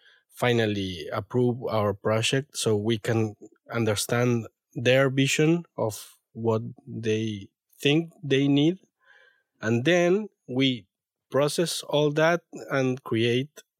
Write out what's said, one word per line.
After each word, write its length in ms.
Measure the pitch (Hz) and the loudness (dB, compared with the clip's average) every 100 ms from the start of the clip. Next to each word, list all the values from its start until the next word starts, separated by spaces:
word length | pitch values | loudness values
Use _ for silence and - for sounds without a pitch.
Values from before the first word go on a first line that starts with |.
| _ _ _ | _ _ _
finally 760 | - 123 117 110 101 95 87 - | -4 0 2 2 0 -4 -6 -8
approve 460 | - 98 123 123 123 - | -8 -4 0 0 0 -2
our 240 | 110 104 | 0 0
project, 600 | 98 107 110 113 135 - - | -2 -2 0 0 -2 -4 -4
so 200 | 113 104 | 0 0
we 220 | 107 117 | 0 -2
can 360 | - 113 107 107 - _ - | 0 0 0 -4 -20 _ -10
understand 760 | 117 110 104 - 120 123 120 110 _ _ - | -4 -2 -2 0 0 2 0 -4 _ _ -4
their 340 | 120 131 135 | 2 4 2
vision 540 | 135 135 - 156 170 170 - | 2 0 2 2 2 -2 -6
of 380 | 113 107 - _ _ | -4 -6 -16 _ _
what 280 | 113 113 110 120 120 131 | -6 -2 0 -2 -14 -14
they 600 | 113 110 110 110 104 - _ _ - | -8 -2 -2 -2 -6 -12 _ _ -4
think 300 | 143 151 165 - | 0 0 0 -10
they 240 | 143 135 143 | -2 2 4
need. 300 | 143 151 190 _ _ _ - _ _ _ - | 4 2 0 _ _ _ -20 _ _ _ -8
And 220 | 107 117 | -2 0
then 460 | 135 175 175 196 208 _ - | 2 2 2 0 -2 _ -8
we 380 | 127 135 123 92 _ _ _ _ | -2 0 -2 -10 _ _ _ _
process 520 | 131 147 - 165 - | 0 0 0 -2 -4
all 280 | - 143 151 | -2 0 2
that 300 | 147 160 175 _ - - | 4 2 2 _ -16 -4
and 320 | 139 131 127 | -2 0 -2
create 580 | - 113 117 120 139 - - _ | -4 0 2 0 -4 -12 -20 _